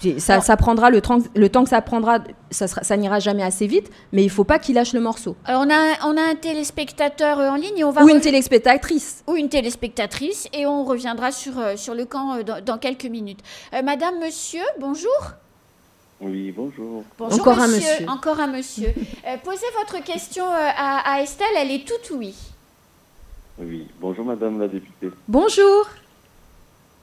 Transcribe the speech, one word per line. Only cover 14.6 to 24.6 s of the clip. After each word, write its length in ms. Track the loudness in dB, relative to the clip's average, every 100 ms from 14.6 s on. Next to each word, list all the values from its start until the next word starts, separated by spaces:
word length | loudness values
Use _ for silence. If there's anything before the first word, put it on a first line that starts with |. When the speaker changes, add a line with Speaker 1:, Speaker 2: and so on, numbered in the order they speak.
| -6 -6
Speaker 2:
bonjour. 540 | -6 -6 -2 -2 -4 -18 _ _ _ _ _ _ _ -14
Speaker 3:
Oui, 340 | -10 -8 -8 -8
bonjour. 460 | -10 -10 -12 -12 -14 -10
Speaker 2:
Bonjour, 220 | -2 2
Speaker 1:
Encore 180 | 4 6
un 80 | 4
Speaker 2:
monsieur. 240 | 2 0
Speaker 1:
monsieur. 160 | -2 -4
Speaker 2:
Encore 320 | -6 -4 -4
un 60 | -4
monsieur. 420 | -6 -10 -6 -4 -4 -6
Speaker 1:
<laughs> 180 | -12 -12
Speaker 2:
Euh, 100 | -10
posez 240 | -10 -8 -6 -6
votre 260 | -6 -8
question, 400 | -8 -10 -10 -8
euh, 240 | -4 -2 -2 -2
à, 380 | -2 -2 -2
à 80 | -2
Estelle, 240 | -4 -4 -2 0
elle 120 | -2
est 160 | -4 -6
toute 240 | -8 -8 -10
oui. 180 | -10 -14 -20 -20 _ _ _ _ _ _ -20 -20 -20 -16
Speaker 3:
Oui, 280 | -12 -12 -14 -10
bonjour 240 | -8 -6
madame 360 | -6 -4 -4 -4